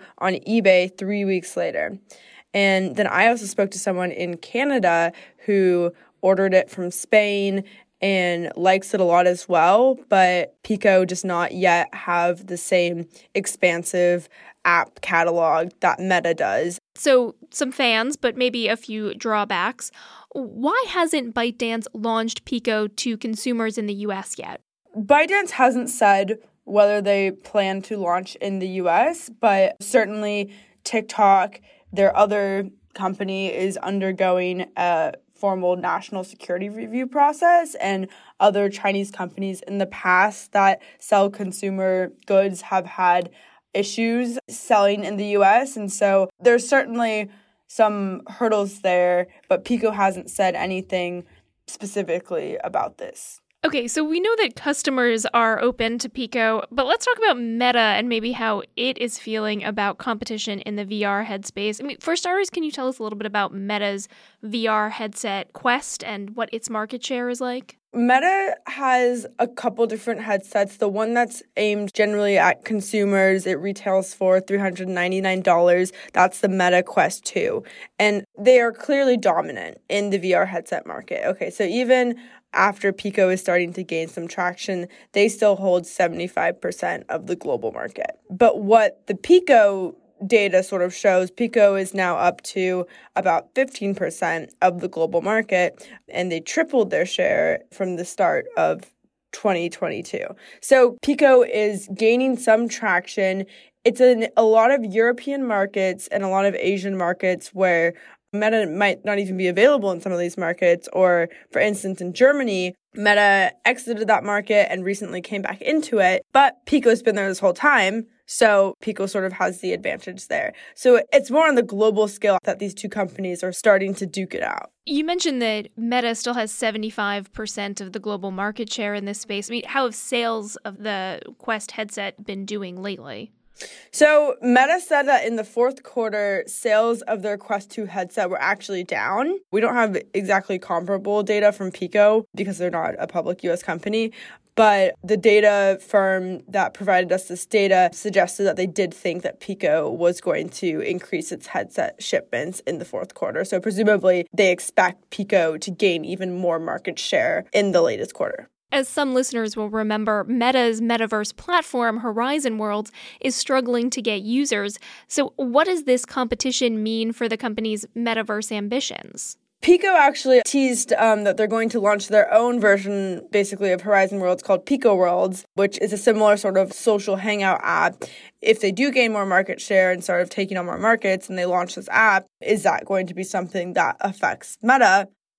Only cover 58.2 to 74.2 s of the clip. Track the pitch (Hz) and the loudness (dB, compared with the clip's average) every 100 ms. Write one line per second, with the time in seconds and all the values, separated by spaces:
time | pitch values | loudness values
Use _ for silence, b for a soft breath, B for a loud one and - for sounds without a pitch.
58.2 | 226 240 226 202 - - 247 254 233 - | -4 -4 -2 -4 -6 -4 -4 -2 -6 -6
59.2 | 214 220 214 208 - 208 202 - 254 214 | -8 -4 -4 -4 -4 -2 -4 -4 -6 -6
60.2 | - 214 226 196 - 208 196 214 202 202 | -6 -8 -6 -8 -6 -8 -6 -4 -2 -2
61.2 | 220 196 - 196 208 208 285 - - 339 | -4 -8 -10 -6 -6 -6 -10 -8 -4 -2
62.2 | 349 381 370 349 311 294 254 254 214 208 | -2 -2 -2 -4 -6 -4 -6 -6 -8 -8
63.2 | 214 208 196 196 196 208 208 202 - b | -4 -2 -2 -4 -6 -2 -2 -4 -10 b
64.2 | b b 214 226 220 214 214 214 214 - | b b -8 -4 0 0 -2 -6 -10 -8
65.2 | 214 196 - - 247 262 - - - 202 | -6 -6 -8 -4 0 0 -2 -10 -10 -10
66.2 | 196 240 233 226 - 220 214 247 - 247 | -10 -8 -6 -8 -8 -8 -6 -8 -6 -6
67.2 | 247 247 247 254 - - _ 247 240 262 | -4 -6 -6 -8 -12 -20 _ 0 4 4
68.2 | 349 392 392 - - 277 269 254 247 247 | 4 2 -2 -4 -10 -4 0 2 2 -2
69.2 | - - 240 - 240 196 226 220 240 226 | -8 -4 -4 -2 -6 -2 -2 -2 -6 -6
70.2 | 220 196 - 208 202 - 208 202 220 240 | -4 -4 -2 -2 -2 -2 -2 -2 -2 0
71.2 | 240 - - - 214 208 202 - 208 208 | 0 -4 -10 -4 -2 -2 -4 0 0 2
72.2 | 208 190 175 - - 214 196 214 202 196 | 2 4 4 2 -4 -6 -2 -2 2 4
73.2 | 190 190 190 156 196 196 202 190 190 - | 4 2 -2 -4 -6 -6 0 0 -2 -2